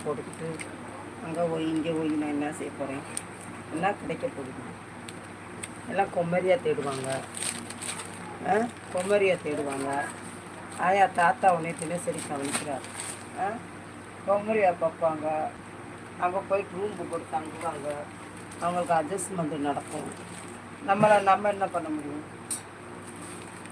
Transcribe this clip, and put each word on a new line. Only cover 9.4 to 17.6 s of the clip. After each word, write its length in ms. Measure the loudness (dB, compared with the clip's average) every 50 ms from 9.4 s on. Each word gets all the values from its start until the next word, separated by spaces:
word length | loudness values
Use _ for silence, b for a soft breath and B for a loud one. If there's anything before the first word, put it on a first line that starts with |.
| 2
தேடுவாங்க. 560 | -2 -2 0 -2 -2 -2 -2 -2 0 0 0 -2 -2 -6 -8 -10 -12 -12 -12 -12 -12 -12 -12 -12 -10 -4 2
ஆயா 280 | 4 6 8 8 8 8 8
தாத்தா 380 | 6 6 6 6 8 8 6 8
உன்னை 200 | 6 4 -2 -4 -4
தினசரி 380 | -4 -2 -2 -2 -2 -2 -2 -2
கவனிக்கிறார். 680 | -4 -4 -4 -2 -2 -2 -2 -2 -2 -2 -4 -6 -6 -8 -8 -8 -8 -8 -8 -10 -12 -10 -4 -2
ஆ? 80 | -2 -2 -2 -4 -8 -10 -12 -14 -14 -14 -14 -14 -14 -14 -14 -6 2 2
கொம்மரியா 460 | 2 4 4 2 4 6 6 6 6 4
பார்ப்பாங்க. 680 | 2 0 2 2 2 2 2 2 0 0 0 0 0 -2 -4 -8 -12 -14 -12 -12 -12 -12 -12 -12 -12 -12 -4 0
அங்க 220 | 0 0 2 0 0 2
போய் 160 | 2 2 2 0 -4
ரூம் 180 | -4 -2 -2
புக் 200 | -2 -4 -6 -4
போட்டு 260 | -4 -6 -4 -2 -2 -2
தங்குவாங்க. 560 | -2 -4 -8 -4